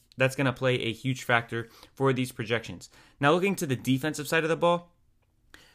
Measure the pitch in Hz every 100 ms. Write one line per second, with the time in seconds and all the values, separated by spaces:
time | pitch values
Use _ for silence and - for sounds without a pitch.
0 | _ - 131 - 135 120 131 127 113 113
1 | 131 127 - 117 120 117 113 - - -
2 | 135 127 127 - 107 117 - 85 - -
3 | - _ 143 175 196 180 165 127 120 131
4 | 156 151 147 165 156 156 170 175 175 _
5 | _ _ _ _ _ - _